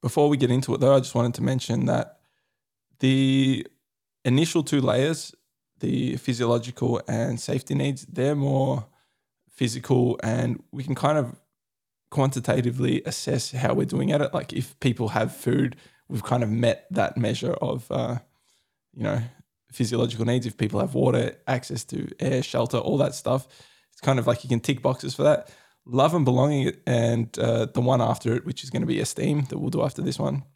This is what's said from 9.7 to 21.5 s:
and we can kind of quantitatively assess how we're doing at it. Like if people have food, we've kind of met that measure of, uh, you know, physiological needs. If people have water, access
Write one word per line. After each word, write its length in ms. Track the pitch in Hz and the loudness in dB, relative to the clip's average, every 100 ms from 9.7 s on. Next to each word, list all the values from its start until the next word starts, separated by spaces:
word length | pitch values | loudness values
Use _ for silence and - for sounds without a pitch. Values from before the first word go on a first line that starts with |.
| 123 120 127 123 117 | -2 2 4 4 0
and 400 | 117 117 120 113 - | -2 0 -2 -4 -8
we 100 | - | -12
can 100 | 135 | -6
kind 240 | 135 143 151 | 0 2 2
of 200 | 120 - _ _ _ _ _ _ _ | 0 -6 _ _ _ _ _ _ _
quantitatively 920 | - 135 135 120 127 120 123 127 - | 0 0 0 0 2 2 0 0 0
assess 480 | - - - 127 - | -2 -8 -2 -2 -4
how 220 | 127 127 | -2 0
we're 100 | - | 0
doing 260 | 214 143 135 | 0 0 0
at 100 | 147 | 0
it. 120 | 143 | 0
Like 200 | - 135 | -4 -6
if 260 | - 120 - | -6 -8 -2
people 280 | 131 117 113 | -2 0 -2
have 280 | 107 110 - | 0 -2 -4
food, 400 | - - - - - _ _ | -2 0 0 -2 -20 _ _
we've 160 | 123 | -8
kind 180 | - 120 | -2 -2
of 80 | 117 | 0
met 360 | 113 120 - - | 2 0 0 -4
that 260 | 185 98 - | -2 -2 0
measure 360 | 113 113 - | -2 -2 -4
of, 360 | - - 131 - | -4 -4 -4 -4
uh, 280 | - 120 123 - _ _ _ _ _ _ | -4 -2 -6 -8 _ _ _ _ _ _
you 80 | - | -8
know, 200 | 110 101 117 _ _ _ _ | -4 -4 -6 _ _ _ _
physiological 540 | - 117 117 120 113 | -4 -2 0 0 0
needs. 220 | 113 123 120 | 0 0 0
If 100 | 104 | -4
people 240 | 107 101 | -2 0
have 140 | - | -2
water, 420 | 135 131 120 120 - | 2 2 2 0 -6
access 380 | - | -4